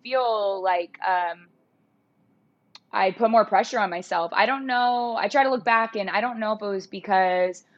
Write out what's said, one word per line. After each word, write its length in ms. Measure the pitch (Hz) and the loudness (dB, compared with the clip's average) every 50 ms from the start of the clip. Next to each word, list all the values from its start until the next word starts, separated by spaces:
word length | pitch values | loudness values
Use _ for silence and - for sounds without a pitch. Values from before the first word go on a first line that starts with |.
| _ | _
feel 580 | 240 254 262 254 240 226 214 208 202 196 190 | -4 -2 0 0 0 0 0 0 -2 -2 -2
like, 360 | 185 185 180 175 175 170 - - - | 0 0 0 0 -2 -6 -10 -6 -4
um, 420 | 190 185 180 175 170 170 175 175 175 _ _ _ _ _ _ _ _ _ _ _ _ _ _ _ _ _ _ _ _ _ _ _ _ _ - _ _ - | -2 0 0 -2 -4 -6 -10 -16 _ _ _ _ _ _ _ _ _ _ _ _ _ _ _ _ _ _ _ _ _ _ _ _ _ _ -20 _ _ -2
I 160 | - 190 190 | 0 0 0
put 180 | 185 - 233 226 | 2 2 2 4
more 160 | 226 226 208 | 4 4 4
pressure 320 | - 202 190 233 - - 240 | 4 2 2 2 0 -2 -2
on 100 | 208 185 | -2 -2
myself. 420 | 170 175 190 - 185 170 170 170 - | -2 -6 -6 -4 -2 -2 -2 0 2
I 120 | - 202 | 2 2
don't 200 | 233 269 269 269 | 2 2 -2 -4
know. 520 | 262 247 247 247 247 247 247 240 240 226 226 | -2 0 0 2 2 0 0 -2 -4 -2 -2
I 80 | - 208 | -2 0
try 160 | - 285 269 | 2 2 2
to 60 | 269 | 2
look 160 | 262 254 175 | 2 0 2
back, 300 | 240 233 226 226 226 - 214 | 2 2 2 2 0 -2 -6
and 120 | 196 190 | -6 -2
I 120 | 170 202 | -2 -2
don't 180 | 220 247 240 226 | -2 -2 -4 -4
know 140 | 220 214 220 | -4 -4 -4
if 80 | 214 | -4
it 40 | 208 | -4
was 220 | 202 202 190 190 - | -4 -6 -6 -6 -10
because 760 | - 190 175 - 196 190 190 185 180 185 180 185 175 - - _ _ | -12 -12 -4 0 2 4 4 4 4 2 2 0 -2 -6 -14 _ _